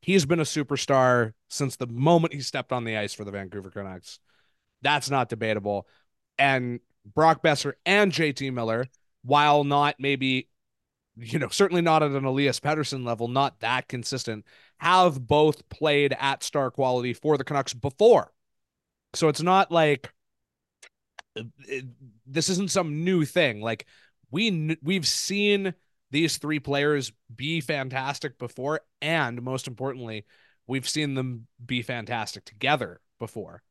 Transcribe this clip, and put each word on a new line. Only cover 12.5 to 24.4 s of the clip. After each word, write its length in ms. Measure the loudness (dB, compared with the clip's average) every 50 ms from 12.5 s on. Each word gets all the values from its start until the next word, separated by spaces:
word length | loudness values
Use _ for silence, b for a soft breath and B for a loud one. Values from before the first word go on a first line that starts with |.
| 0 0
Pettersson 440 | _ -2 -2 -2 -2 -4 -6 -8 -4
level, 220 | -6 -4 -4 -4 -2
not 320 | 0 0 0 0 -2 _
that 300 | -2 -2 -2 -2 -2 _
consistent, 560 | -8 -8 -6 -6 -6 -6 -6 -6 -8 -8 -10 b b b b b b b
have 500 | 0 4 6 6 6 4 4 0 -2 2
both 400 | 4 6 6 4 4 0 -6 _
played 480 | -10 -2 0 2 2 2 2 0 0 0
at 260 | -2 -2 -2 -2 -6
star 280 | -6 -2 -2 -2 -2
quality 400 | -2 -2 -2 0 0 0 -2 -4
for 260 | -6 -4 _ 0 0 0
the 60 | 0
Canucks 300 | -2 -2 -2 -2 -4 -8
before. 580 | -6 -8 -8 -2 _ 6 8 8 8 4 0 _ _ _ _ _ _ _ _ _ _ _ _ _ _ _ _ _
So 140 | 0 2 2
it's 140 | 2 2
not 280 | 2 4 4 4 4 4
like, 440 | 4 4 4 4 2 0 -2 -16 _ _ _ _ _ _ _ _ _ _ _ _ _ _ -20 -20 _ _ _ _ _ _ -20 _ _ -16
uh, 60 | -16 -16 _ _ -16 -12
it, 160 | -12 -12 -12 -14 -18 _ -20 -20 _ _ _
this 220 | -6 -4 -2 0 0
isn't 240 | 0 -2 -2 0
some 320 | 0 0 0 0 -2 -4 0
new 220 | 2 2 2 2
thing. 340 | 2 2 2 2 2 0 -2
Like, 260 | -4 -6 -6 -6 -8 b b b b b b b _ _
we 180 | -4 -2